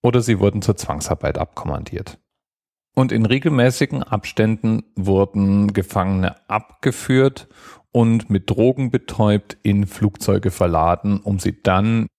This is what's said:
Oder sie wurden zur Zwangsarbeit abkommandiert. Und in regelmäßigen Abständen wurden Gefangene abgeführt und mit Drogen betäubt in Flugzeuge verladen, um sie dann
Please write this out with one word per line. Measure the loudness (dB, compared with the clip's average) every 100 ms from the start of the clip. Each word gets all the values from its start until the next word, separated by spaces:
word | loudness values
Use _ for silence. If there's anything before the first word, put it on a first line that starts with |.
Oder | 2 2
sie | 0 2
wurden | 2 0
zur | -2 -4
Zwangsarbeit | -4 -8 -4 -4 -4 -4
abkommandiert. | -6 -8 -8 -8 -8 -12 -12 -18 _ _ _ _ _ _ _
Und | -2 0
in | 0 0
regelmäßigen | 2 2 2 2 2 -2 -2
Abständen | -4 -4 -4 0 0 0 0 -2 -4
wurden | -6 0 2 2 2 2 2 2
Gefangene | 0 -2 -2 0 0 -2 -4 _
abgeführt | -6 -6 _ -4 -4 0 2 2 -2 -20 _ -20 -20 _
und | 2 4 2 0
mit | -2 0
Drogen | 2 2 2 -2
betäubt | -4 -6 0 2 2 -2 -6
in | 0 0 0
Flugzeuge | -2 -2 -2 -2 0 0
verladen, | -2 0 2 2 0 -2 -4
um | -2 -4
sie | -4 -2
dann | 0 2 2 0 -2